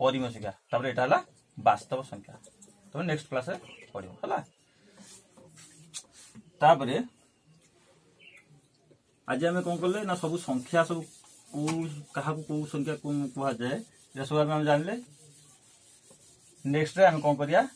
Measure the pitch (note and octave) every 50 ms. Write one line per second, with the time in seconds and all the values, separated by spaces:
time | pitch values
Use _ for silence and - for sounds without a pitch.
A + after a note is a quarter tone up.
0 | B2+ C3 C3 C3 B2+ A#2 A2+ A2 A2 G2+ - _ _ - - A#2+ B2+ C3 A#2 B2
1 | B2+ C3+ G3 F#4 F#4 - _ _ _ _ - - - A2+ G#2 - - - C3+ C3
2 | C3+ - - G2 - - - - - - _ - - - - _ - - - D3
3 | F3+ E3+ D3+ D3+ - - C3+ B2+ B2+ E3+ F#3+ - - - - - - - - G2+
4 | F#2 F#2 F2+ - - - - - - - _ _ _ _ _ _ _ - - -
5 | - - - - - _ _ - C3 D#3+ - - - - - D#3 D#3 - - -
6 | - _ - - - - - A2 - - _ - D3+ D3 C#3 C#3 C3+ A#2+ C3 -
7 | B3+ - _ _ _ _ _ _ _ _ _ _ _ _ _ _ _ _ _ _
8 | _ _ _ _ - - - - _ _ - - _ _ _ _ _ _ - _
9 | _ _ _ _ - - C3+ C3 E3 E3+ F3 F3+ F3 F3 F3 D#3 F3 F3+ F#3+ G#3+
10 | G#3+ F#3+ F3+ F3+ E3 D#3 E3 F3 - - C3 B2+ B2 - - E3+ E3 E3 E3+ E3
11 | D#3 - - - - - - - - - C3 C#3+ D3+ D#3 D#3+ E3 E3 D#3 D3 D3
12 | C#3+ - - D3 C#3 D#3 D#3 D#3 D3+ - D3+ D3+ D3+ D3 - C#3+ C3+ D#3+ D3+ -
13 | - C#3+ D3 C#3+ C#3+ B2+ B2+ C#3 C3+ C3+ A#2+ A2 A#2+ B2 - A3+ A2+ - _ -
14 | - _ - C3+ C3+ - D3 D3+ D3+ D3+ D#3 D3+ D3+ D3+ D3 D3 D#3+ F#3+ A3+ B3
15 | - - - - - - - - - - - - _ - - - - - - -
16 | _ - - - - - - _ - - - - - C#3 C#3+ D#3 D#3 D3+ - F#3
17 | G3 F3+ D#3+ D3+ D3 D3 C#3+ C3 D3 C#3 E3 G3+ C4+ C4 -